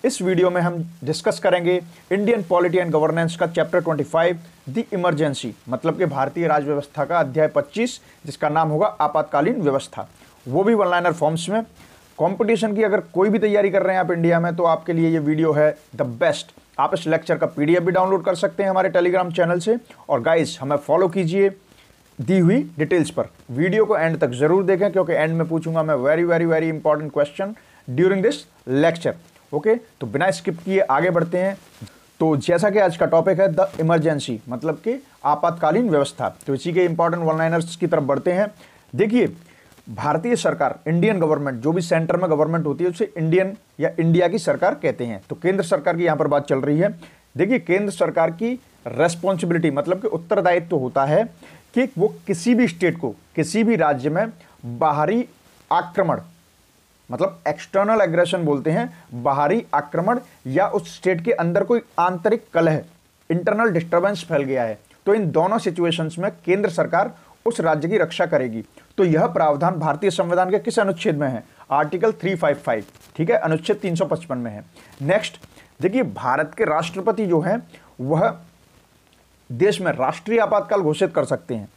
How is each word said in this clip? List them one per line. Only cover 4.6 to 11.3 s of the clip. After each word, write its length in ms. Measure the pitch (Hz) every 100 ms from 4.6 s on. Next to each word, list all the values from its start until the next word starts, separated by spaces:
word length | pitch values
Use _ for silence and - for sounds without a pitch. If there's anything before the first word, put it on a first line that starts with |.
| -
The 140 | 143 -
Emergency, 560 | 196 175 151 151 131 120 - -
मतलब 300 | 123 165 165
कि 80 | 175
भारतीय 400 | 135 139 170 165
राज 180 | 151
व्यवस्था 400 | 143 143 143 151
का 160 | 139 170
अध्याय 280 | 143 156 151
पच्चीस, 500 | 147 143 202 240 - - - 156
जिसका 220 | - 151
नाम 200 | 151 160
होगा 180 | 151 208
आपातकालीन 760 | 214 151 156 147 143 160 262
व्यवस्था, 460 | 147 135 - - - - - _ 123
वो 180 | 143
भी 100 | 196
वन 160 | 226 185
लाइनर 220 | 175 175
forms 360 | 165 156